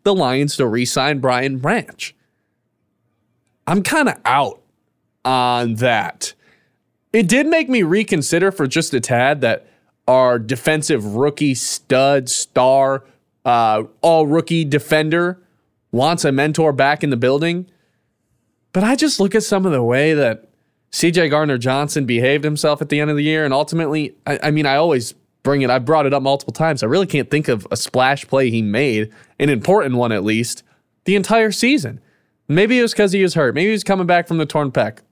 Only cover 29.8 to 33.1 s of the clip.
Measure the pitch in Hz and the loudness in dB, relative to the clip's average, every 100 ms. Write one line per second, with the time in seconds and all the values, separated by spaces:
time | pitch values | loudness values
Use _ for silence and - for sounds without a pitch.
29.8 | 139 123 120 104 104 110 117 - _ _ | 2 0 0 0 -2 -2 -4 -8 _ _
30.8 | _ _ - 202 180 226 220 - 240 285 | _ _ -2 -2 2 2 2 0 0 0
31.8 | 131 - _ _ _ _ - 156 214 247 | -2 -12 _ _ _ _ -2 2 2 2
32.8 | 233 - 202 | 0 2 0